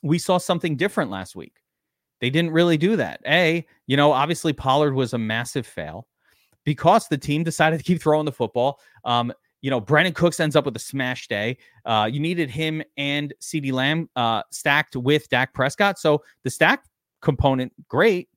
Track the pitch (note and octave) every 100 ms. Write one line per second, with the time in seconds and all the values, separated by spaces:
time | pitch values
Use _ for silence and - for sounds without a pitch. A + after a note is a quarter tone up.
0 | C#3 E3+ - F3+ - F3 F3 C#3+ F#3+ -
1 | C3+ F#2+ F#2 F#2+ - _ _ _ _ _
2 | _ _ A#2+ C#3+ E3+ D#3+ F3 D#3+ E3+ A3
3 | G#2 - - D#3+ E3+ E3+ - _ - C3+
4 | D3 C3 D3 E3+ E3 D3 C3+ C3+ D3+ C3+
5 | B2+ A#2+ A2 A2+ B2 C3+ A#2+ - D2+ E2
6 | - _ _ _ _ _ - D3 E3 G#3+
7 | - D3 - D3 E3 - D#3+ D#3+ - F3
8 | D#3 D3+ D3+ - A2+ - B2+ C#3+ _ _
9 | - A#2+ A#2+ - _ _ C3+ C3 G#2 D3+
10 | F3+ D#3+ E3+ - D#3+ D3 C#3 G#2+ - C3+
11 | B2+ B2+ - G#2 G#2+ B2+ _ _ - A2
12 | G#2+ C#3 D#3+ F3 D3+ A#2+ D#3 D#3 - -
13 | C#3+ C#3+ D3 C#3+ - D#3+ C#3 C3 C3+ D#3
14 | D#3+ - A#2 A2+ - - D3+ C#3+ D3+ C3
15 | B2 D3 - B2 C3 - C3+ - G3+ F#3+
16 | D#3+ D3 _ _ B2+ - D#3+ B3+ _ _
17 | _ _ - C3+ C#3 C3 B2+ _ - B2+
18 | G#3+ F3+ -